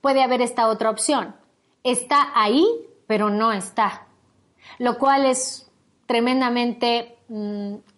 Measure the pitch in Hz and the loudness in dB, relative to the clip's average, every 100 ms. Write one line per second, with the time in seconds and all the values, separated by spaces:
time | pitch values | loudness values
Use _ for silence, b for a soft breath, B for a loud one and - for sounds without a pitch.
0 | 277 269 254 247 240 - 240 214 220 214 | 0 2 2 2 0 0 0 2 -2 -2
1 | - 269 175 - _ _ _ _ 254 247 | -2 -2 -4 -14 _ _ _ _ -2 -2
2 | - 277 262 240 214 262 403 466 - _ | 0 0 2 2 2 4 2 0 -8 _
3 | - 214 214 208 226 202 185 - 208 - | -4 -2 0 0 0 -2 -4 -2 -2 -2
4 | - _ _ _ _ _ B B 240 240 | -18 _ _ _ _ _ B B -4 0
5 | 269 277 269 254 - - - _ _ _ | 2 2 2 0 -4 -10 -20 _ _ _
6 | - 233 240 262 254 240 240 240 240 233 | -2 0 2 0 0 0 -2 -2 0 0
7 | - - - 214 208 208 202 208 - | -4 -16 -14 -10 -8 -8 -8 -10 -16